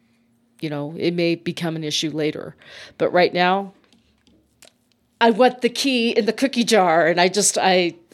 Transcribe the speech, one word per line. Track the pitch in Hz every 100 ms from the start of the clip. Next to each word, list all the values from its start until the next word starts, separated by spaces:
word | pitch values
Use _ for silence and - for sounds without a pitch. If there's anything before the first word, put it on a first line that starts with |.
| _ _ _ _ _ _
you | 160
know, | 147 147 165
it | 165
may | 175 170
become | 170 175 - 170
an | 160
issue | 151 - 160
later. | 151 151 151 - - - - - -
But | 165
right | 175 175
now, | 180 180 190 196 - _ _ _ _ _ _ _ _ _ _ _ _ _ _
I | 233
want | 208 247 247
the | 240
key | 240 277 247 233
in | - 214
the |
cookie | 220 269 240
jar, | 208 220 180 160 160
and | 175
I | 185
just, | 196 190 170
I, | 185 185 175 165 _